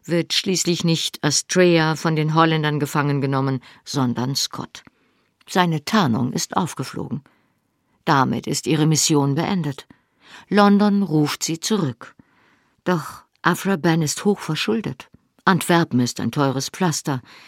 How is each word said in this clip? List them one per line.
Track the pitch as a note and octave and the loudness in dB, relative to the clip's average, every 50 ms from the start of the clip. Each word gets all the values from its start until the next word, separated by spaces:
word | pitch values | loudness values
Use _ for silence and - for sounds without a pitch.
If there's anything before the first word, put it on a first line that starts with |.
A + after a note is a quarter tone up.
| _ | _
wird | D3 E3+ E3+ D#3+ - - | -2 -2 -2 -2 -2 -4
schließlich | - - F#3+ F#3 - - F3 E3+ - - | -6 -4 -2 -2 -2 0 -2 -2 0 0
nicht | E3+ E3 - - - - - - | 0 0 0 -2 -6 -6 -4 -2
Astrea | D3 C#3 - - - - F#3 F3+ F3 E3+ E3 D#3 D#3 D#3 | -2 0 -2 -2 0 2 4 6 6 6 4 4 2 0
von | D#3 - E3 D#3+ | 0 -2 0 0
den | D#3 D3+ D#3 D#3 | 0 0 2 4
Holländern | D#3+ D#3+ D#3+ D#3+ D#3 D3+ D3+ D3 C#3+ | 4 4 4 4 0 0 -2 -2 -2
gefangen | D3 C#3 - D3+ C#3+ C#3+ C#3+ C#3 | -2 -2 -2 0 0 0 0 0
genommen, | C3+ C3+ C#3 C3+ C3+ C3+ C3+ B2 - - - - _ | 0 -2 -2 -2 -2 -2 -2 -4 -6 -12 -20 -20 _
sondern | - - C#3+ B2+ A#2+ A#2 A#2 B2 C3+ C3+ | -6 -4 -2 -2 0 -2 -2 -4 -4 -4
Scott. | - - - - - - - - - - - _ _ _ _ _ _ _ _ _ _ _ | -4 -6 -6 -8 -10 -12 -12 -16 -20 -20 -20 _ _ _ _ _ _ _ _ _ _ _
Seine | - - F#3+ F3+ E3+ D#3+ D3 - | -2 2 2 2 2 0 -2 -2
Tarnung | - - G#3+ F3 B2 A2 A2 A#2+ B2 - | 0 2 2 2 2 2 0 -2 -2 -4
ist | C#3 - - - | -4 -6 -4 -4
aufgeflogen. | F#3+ F3+ - - - C3 - - - - - - C#3+ - _ _ _ _ _ _ _ _ _ _ _ _ _ _ _ - | -4 -4 -4 -6 -8 -10 -8 -8 -10 -8 -8 -10 -10 -12 _ _ _ _ _ _ _ _ _ _ _ _ _ _ _ -2
Damit | F3+ D3+ C3+ B2+ B2+ B2+ A#2+ - | 2 2 2 2 2 -2 -4 -4
ist | - D3 - - | -6 -6 -4 -2
ihre | - D#3+ D3 D#3 | 0 0 2 2
Mission | D#3+ D#3 C#3+ - - D#3 C#3+ C#3 C#3 C#3 | 2 2 2 2 2 2 2 2 0 0
beendet. | D#3+ E3 - G3+ F3+ D3+ D3 C3+ - - _ _ _ _ _ _ _ _ - - - - - | -2 -2 -2 -2 -2 -2 -4 -6 -10 -14 _ _ _ _ _ _ _ _ -20 -20 -18 -8 0
London | - G#3 G3+ G3+ G3+ G3 G#3 G#3 G3+ G3+ G3+ | 4 6 6 6 6 6 4 4 2 2 0
ruft | D#3 D#3 D3+ D3 C#3+ - - | 2 2 2 2 2 0 -4
sie | - - E3 D#3+ | -6 -6 -6 -4
zurück. | - - A3 G3+ D#3+ C3 A#2 - - - - _ _ _ _ _ _ _ _ _ _ _ _ _ - | -4 -2 -2 0 0 -2 -4 -6 -14 -20 -20 _ _ _ _ _ _ _ _ _ _ _ _ _ -4
Doch | F3+ F3+ D#3+ C#3 - - - - _ _ _ | -2 -2 -2 -4 -8 -14 -18 -20 _ _ _
Aphra | - E3 F3 - - F#3+ G3 | -2 -2 -2 0 0 -2 -2
Behn | D3+ C#3 E3+ D#3+ E3+ | 0 2 2 2 2
ist | D#3 C#3+ - - - | 0 -2 -4 -2 0
hochverschuldet. | G#3 G3 - - - D3+ - - G#3+ A3 A3+ - C#3+ C3+ - - _ _ _ _ _ _ _ - | 0 0 -2 -2 -6 -6 -4 -2 -2 -4 -4 -4 -8 -10 -12 -16 _ _ _ _ _ _ _ 0
Antwerpen | F#3 F#3 D3 - - F3 E3+ E3 - - B2 | 2 2 2 2 2 2 2 2 2 0 0
ist | B2 A#2+ - - | 0 0 -2 -4
ein | - A#2 | -4 -4
teures | - D3 C#3 C3+ B2 C3+ C3 - | 0 0 0 0 0 -2 -6 -6
Pflaster. | - - F#3 E3 D3 - - D#3+ C3+ B2 - - - - - | -4 -2 -2 -2 -2 -2 -4 -4 -6 -6 -6 -12 -20 -20 -20